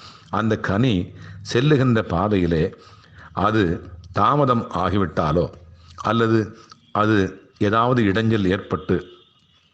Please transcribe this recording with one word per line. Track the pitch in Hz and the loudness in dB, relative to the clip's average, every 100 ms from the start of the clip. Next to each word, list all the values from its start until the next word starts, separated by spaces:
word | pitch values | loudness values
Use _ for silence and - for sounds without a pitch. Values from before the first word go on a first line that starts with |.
| - - - | -20 -20 -8
அந்த | 98 110 107 | -4 -2 -2
கனி | 104 98 131 92 - - - - - | -2 0 0 0 -4 -10 -18 -16 -4
செல்லுகின்ற | 117 147 143 131 113 - | 0 4 4 4 2 0
பாதையிலே | 85 104 101 85 82 - - - - - - - - | 0 0 2 2 0 -2 -6 -20 -20 -20 -20 -12 -2
அது | 104 110 87 82 - - - | 0 2 2 -2 -8 -18 -8
தாமதம் | 101 107 147 131 117 95 85 | 0 2 4 2 0 -2 -4
ஆகிவிட்டாலோ | 90 101 87 92 78 82 76 - - - - - | -2 0 -2 -2 0 0 -2 -6 -20 -20 -20 -8
அல்லது | 104 113 113 113 95 - - - _ | -2 0 2 0 -2 -10 -20 -20 _
அது | 101 107 107 92 - - - | -2 2 2 0 -4 -14 -4
ஏதாவது | 104 113 123 127 | 0 2 2 2
இடைஞ்சல் | 101 101 113 110 92 | 2 2 2 2 0
ஏற்பட்டு | 98 - - - 87 - - _ _ _ _ _ | -2 -2 -6 -2 -2 -4 -18 _ _ _ _ _